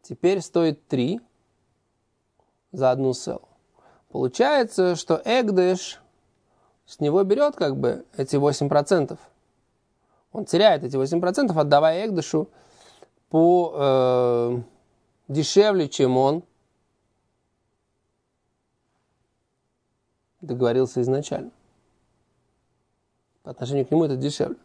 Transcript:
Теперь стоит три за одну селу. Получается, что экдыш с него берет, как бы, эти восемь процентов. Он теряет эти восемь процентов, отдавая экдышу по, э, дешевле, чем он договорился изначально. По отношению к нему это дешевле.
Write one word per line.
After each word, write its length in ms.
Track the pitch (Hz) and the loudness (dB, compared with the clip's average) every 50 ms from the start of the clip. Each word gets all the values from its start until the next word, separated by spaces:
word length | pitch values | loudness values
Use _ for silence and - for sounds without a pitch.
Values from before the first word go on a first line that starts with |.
| _ | _
Теперь 380 | - - _ - 175 196 190 | -16 -12 _ 0 0 0 0
стоит 460 | 165 - - 170 165 160 147 - _ | -4 -2 0 0 0 0 -2 -4 _
три 320 | _ - 131 120 139 196 240 - _ _ _ _ _ _ _ _ _ _ _ _ _ _ _ _ _ _ _ _ _ _ _ _ _ _ _ _ _ | _ -4 -2 -2 -2 -4 -8 -10 _ _ _ _ _ _ _ _ _ _ _ _ _ _ _ _ _ _ _ _ _ _ _ _ _ _ _ _ _
за 200 | - 127 135 127 | -6 0 0 0
одну 220 | 127 135 135 131 127 | 2 2 0 -2 -2
селу. 340 | - - - - - - _ _ _ _ _ _ _ _ _ _ _ _ _ | -4 -6 -10 -10 -12 -14 _ _ _ _ _ _ _ _ _ _ _ _ _
Получается, 840 | - - 131 127 - - 240 277 302 277 240 - - - 185 180 175 | -6 -4 -4 -4 0 0 0 2 2 0 0 -2 0 0 0 0 0
что 260 | 160 - - 165 151 - | -4 -2 -2 -2 -2 0
экдыш 720 | - 226 254 247 214 196 185 180 180 185 185 - - - - _ _ _ _ _ _ _ _ _ _ _ _ _ _ _ _ _ | -2 0 0 0 0 2 2 2 2 0 -2 -6 -14 -16 -20 _ _ _ _ _ _ _ _ _ _ _ _ _ _ _ _ _
с 140 | _ - _ | _ -8 _
него 240 | 147 147 151 190 196 | -2 0 2 2 2
берет, 320 | 185 202 262 294 294 285 | 2 2 2 0 -2 0
как 200 | - 175 143 135 | -2 -4 -2 -2
бы, 300 | 139 135 120 - 262 - _ _ | -2 -2 -2 -2 -4 -10 _ _
эти 200 | - 135 - - | -8 -6 -2 0
восемь 340 | 139 139 147 143 - 147 139 | 2 2 2 0 0 -2 0
процентов. 500 | 147 147 143 - 196 170 143 131 160 - - _ _ _ _ _ _ _ _ _ _ _ _ _ _ _ _ _ _ _ _ _ - | 0 0 2 2 0 0 0 -2 -8 -16 -18 _ _ _ _ _ _ _ _ _ _ _ _ _ _ _ _ _ _ _ _ _ -14
Он 120 | 226 196 | -12 -8
теряет 380 | - - 175 208 214 170 139 - | -2 0 4 4 4 4 2 -2
эти 120 | 131 139 | -4 -2
восемь 240 | 131 131 139 165 170 | -2 -2 0 -2 -2
процентов, 380 | 175 180 196 - 285 214 165 | -2 -2 -2 -2 -2 0 0
отдавая 480 | 156 147 147 147 143 156 160 160 180 214 | 0 2 4 4 4 4 4 2 0 -4
экдышу 420 | 226 196 165 151 - - 156 185 - _ _ _ _ _ _ _ - _ _ - _ _ _ _ _ | -4 -4 -4 -4 -2 -4 -4 -4 -4 _ _ _ _ _ _ _ -20 _ _ -20 _ _ _ _ _
по, 440 | - 160 165 170 180 180 175 160 151 | 2 4 4 6 4 4 2 0 -4
э, 880 | 151 139 135 131 131 127 127 127 123 123 123 120 120 120 120 123 123 117 - _ _ _ _ _ _ _ _ _ _ _ | -2 0 2 2 2 2 2 2 2 2 2 0 0 0 -2 -4 -6 -8 -12 _ _ _ _ _ _ _ _ _ _ _
дешевле, 600 | - 139 151 151 - - 190 208 214 202 185 156 127 | -6 -4 -4 -4 2 4 4 4 4 2 0 -2 -2
чем 280 | - - 139 127 127 | 0 0 0 2 2
он 260 | 127 135 135 151 170 175 _ _ _ _ _ _ _ _ _ _ _ _ _ _ _ _ _ _ _ _ _ _ _ _ _ _ _ _ _ _ _ _ _ _ _ _ _ _ _ _ _ _ _ _ _ _ _ _ _ _ _ _ _ _ _ _ _ _ _ _ _ _ _ _ _ _ _ _ _ _ _ _ _ _ _ _ _ _ _ | 2 2 2 0 -2 -8 _ _ _ _ _ _ _ _ _ _ _ _ _ _ _ _ _ _ _ _ _ _ _ _ _ _ _ _ _ _ _ _ _ _ _ _ _ _ _ _ _ _ _ _ _ _ _ _ _ _ _ _ _ _ _ _ _ _ _ _ _ _ _ _ _ _ _ _ _ _ _ _ _ _ _ _ _ _ _
договорился 600 | - 147 127 123 127 117 117 127 131 127 - 131 | -10 -10 -4 0 0 2 2 2 0 0 0 -2
изначально. 500 | 120 123 131 139 143 - - - - 247 _ _ _ _ _ _ _ _ _ _ _ _ _ _ _ _ _ _ _ _ _ _ _ _ _ _ _ _ _ _ _ _ _ _ _ _ _ _ _ | -2 0 -2 -2 -2 -6 -8 -8 -8 -12 _ _ _ _ _ _ _ _ _ _ _ _ _ _ _ _ _ _ _ _ _ _ _ _ _ _ _ _ _ _ _ _ _ _ _ _ _ _ _
По 80 | - | -20
отношению 340 | 127 - 127 120 143 139 131 | -14 -12 -8 -4 -2 -4 -2
к 60 | - | 0
нему 140 | 156 165 165 | 2 0 2
это 100 | 147 135 | 0 -2
дешевле. 420 | 127 135 147 147 - - - - - _ | -4 -4 -6 -4 -4 -6 -6 -6 -14 _